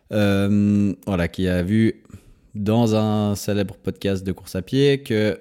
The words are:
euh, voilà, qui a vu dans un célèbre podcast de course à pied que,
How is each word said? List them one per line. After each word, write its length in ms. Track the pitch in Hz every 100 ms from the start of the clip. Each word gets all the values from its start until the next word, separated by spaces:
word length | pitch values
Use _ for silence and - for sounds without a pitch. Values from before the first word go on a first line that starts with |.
| -
euh, 840 | 107 101 98 101 104 104 104 101 87 -
voilà, 220 | 92 87
qui 200 | - 92
a 140 | 90
vu 400 | 87 110 110 - - - - - _
dans 420 | 107 101 113 117 107
un 400 | 107 107 104 101
célèbre 400 | - 101 98 -
podcast 500 | - - 98 95 95
de 60 |
course 240 | 87 - 92
à 60 |
pied 400 | - 131 143 139
que, 360 | 139 107 107 -